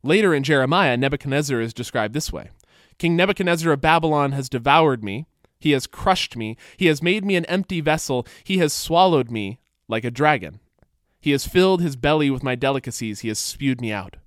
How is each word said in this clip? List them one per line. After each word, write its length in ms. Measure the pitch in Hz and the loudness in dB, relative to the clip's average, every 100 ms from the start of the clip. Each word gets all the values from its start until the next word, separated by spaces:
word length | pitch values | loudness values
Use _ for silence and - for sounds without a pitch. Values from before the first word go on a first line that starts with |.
Later 300 | 127 196 202 | 2 2 4
in 120 | 147 | 2
Jeremiah, 520 | 135 143 131 175 170 123 | 2 2 4 2 2 2
Nebuchadnezzar 640 | 135 135 143 135 143 123 | 0 -2 -2 -2 0 -2
is 140 | 113 | -2
described 400 | - 120 123 107 | -6 -6 -2 -2
this 180 | 131 - | -4 -6
way. 180 | 73 53 - _ _ _ _ | -10 -12 -20 _ _ _ _
"King 200 | 170 170 | 0 2
Nebuchadnezzar 560 | 190 202 180 170 165 | 2 2 0 0 2
of 80 | 143 | 2
Babylon 500 | 156 165 160 151 143 | 4 2 2 0 0
has 160 | 139 127 | -2 -6
devoured 560 | 127 123 151 160 127 | -4 4 4 4 2
me. 220 | 104 104 160 _ _ _ | -4 -8 -10 _ _ _
He 140 | 147 | 0
has 140 | 139 - | 0 -2
crushed 500 | - 196 185 - 120 | -4 0 0 -2 -8
me. 200 | 110 113 - - | -8 -10 -16 0
He 80 | 170 | 0
has 160 | 147 | 2
made 220 | 170 208 | 0 0
me 120 | 202 185 | 0 0
an 80 | 165 | 0
empty 360 | 185 190 180 | -4 -2 -2
vessel. 440 | 151 156 - 127 - - | 0 -2 -2 -4 -6 -16
He 140 | - 185 | -2 0
has 140 | 156 | 2
swallowed 580 | - - 165 190 156 120 | 0 -2 4 4 4 0
me 280 | 113 98 113 _ _ - | -4 -6 -10 _ _ -8
like 160 | 113 | -6
a 60 | 120 | -6
dragon. 500 | 120 151 139 85 92 _ _ _ _ _ _ | 0 0 0 -4 -16 _ _ _ _ _ _
He 120 | 147 | 0
has 140 | 139 - | 0 2
filled 360 | 180 190 185 | 2 4 2
his 140 | 170 131 | 0 -2
belly 340 | 143 156 143 | 0 2 2
with 120 | 131 | 0
my 120 | 135 | -4
delicacies. 680 | 127 135 135 123 - 113 104 | -2 -2 -2 -6 -8 -8 -6
He 80 | 113 | -6
has 100 | 110 | -6
spewed 420 | - - 139 123 | -8 -4 -2 -2
me 120 | 117 | -4
out." 240 | 104 90 - | -6 -8 -18